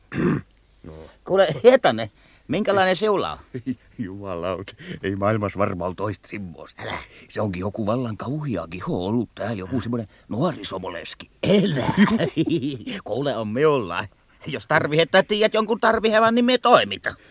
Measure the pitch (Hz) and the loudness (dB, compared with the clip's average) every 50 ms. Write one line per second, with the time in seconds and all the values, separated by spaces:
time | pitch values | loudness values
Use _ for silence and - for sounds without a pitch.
0 | _ - - - - - 147 131 - _ _ _ _ _ _ _ - - 78 80 | _ -12 -6 -2 0 0 0 -2 -6 _ _ _ _ _ _ _ -20 -18 -18 -18
1 | 78 76 - _ - - 175 196 190 156 156 131 - 240 254 - - 151 117 110 | -20 -20 -20 _ -6 0 4 4 4 4 2 4 6 6 6 8 6 4 2 2
2 | 113 101 _ _ _ - - _ _ - 143 196 208 208 196 196 185 185 185 160 | -4 -8 _ _ _ -20 -20 _ _ -4 -2 -2 0 2 2 4 4 2 2 2
3 | 214 214 202 165 104 80 73 - - _ - 127 117 131 120 - _ _ - - | 2 0 0 0 0 -2 -4 -8 -14 _ -12 -10 -8 -8 -8 -8 _ _ -10 -8
4 | 113 90 95 101 101 98 90 85 82 92 92 87 98 - - - - 185 - - | -8 -8 -8 -10 -8 -8 -8 -4 -4 -4 -4 -4 -6 -12 -14 -18 -14 -14 -14 -6
5 | - 95 101 98 98 104 110 107 104 98 - 95 101 98 98 87 87 92 87 87 | -4 -4 -4 0 0 0 0 0 -2 -2 0 0 -2 -2 -2 -4 -6 -6 -6 -4
6 | 95 107 98 - - - - 104 98 87 78 71 78 - - - - 110 98 - | -6 -6 -6 -8 -10 -12 -12 -12 -12 -12 -14 -16 -18 -18 -16 -14 -12 -10 -10 -10
7 | - - - - - - - 107 107 104 90 90 92 104 - - 107 98 113 131 | -12 -14 -20 -20 -20 -12 -6 -4 -2 -2 -2 -2 -4 -6 -4 -4 -2 -2 0 -2
8 | 127 113 107 - - 110 143 156 147 143 110 85 82 80 87 90 95 175 160 95 | -2 -4 -6 -8 -6 -6 -6 -6 -4 -4 -4 -4 -6 -8 -10 -10 -6 -4 -4 -2
9 | 87 98 110 123 107 - _ - 98 107 120 95 92 92 127 123 98 117 120 117 | -2 0 0 0 -2 -2 _ -8 -6 -6 -6 -6 -6 -4 -4 -4 -4 -2 -4 -4
10 | 110 - _ - _ - 101 110 160 180 127 107 98 - 98 90 90 92 87 85 | -6 -8 _ -20 _ -8 -4 -2 -2 -2 -2 -4 -10 -10 -8 -8 -8 -8 -10 -10
11 | 78 - - - - _ _ - - - 190 208 180 202 151 135 120 127 - - | -10 -12 -12 -14 -14 _ _ -6 0 2 4 4 4 2 0 0 0 0 4 4
12 | 208 - 220 220 165 - - 151 160 - 170 160 117 147 139 110 101 - 214 190 | 4 4 4 0 0 -2 0 -2 0 0 0 0 -2 -2 -6 -6 -8 -10 -10 -10
13 | - - 104 123 147 143 117 110 110 104 107 131 151 156 143 131 104 85 85 92 | -6 -6 -4 -2 -2 -2 -2 -2 -4 -4 0 2 4 4 4 4 0 -2 -4 -6
14 | 104 98 _ _ _ _ _ _ - 156 139 - - - 151 160 156 147 151 151 | -6 -6 _ _ _ _ _ _ -12 -10 -8 -8 -2 2 2 2 2 2 2 2
15 | 165 - - 190 185 - 214 208 214 220 - 214 220 202 233 - - 220 220 226 | 2 6 6 4 4 4 2 2 2 2 2 2 0 0 0 2 2 2 2 4
16 | 196 226 214 220 226 226 226 240 240 247 254 254 - 240 247 139 104 101 98 - | 2 2 4 4 4 4 4 4 2 4 2 2 6 6 6 6 6 4 -4 -6
17 | - - - - - - | -8 -8 -8 -10 -18 -20